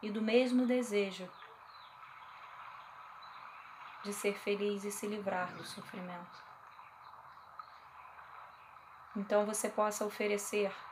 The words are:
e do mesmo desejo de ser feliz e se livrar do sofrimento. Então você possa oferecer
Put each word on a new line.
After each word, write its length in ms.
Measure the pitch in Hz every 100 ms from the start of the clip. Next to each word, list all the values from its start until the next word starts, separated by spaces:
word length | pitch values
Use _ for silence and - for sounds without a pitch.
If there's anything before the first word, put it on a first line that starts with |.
e 80 | 214
do 140 | 208
mesmo 420 | 214 233 254 247 247
desejo 640 | 247 226 208 196 185 180 - - - - - - - - - - - - - - - - - - - - - - - - - - -
de 80 | 202
ser 280 | 202 202 202
feliz 440 | - 202 208 202
e 80 | 202
se 140 | 202 208
livrar 480 | 208 196 185 180
do 100 | 180
sofrimento. 800 | - - - 196 180 175 180 - - - - - - - - - - - - - - - - - - - - - - - - - - - - 214
Então 300 | 202 208 208
você 240 | 208 226
possa 340 | 214 214 208
oferecer 720 | 208 - 208 208 - 208 202 - -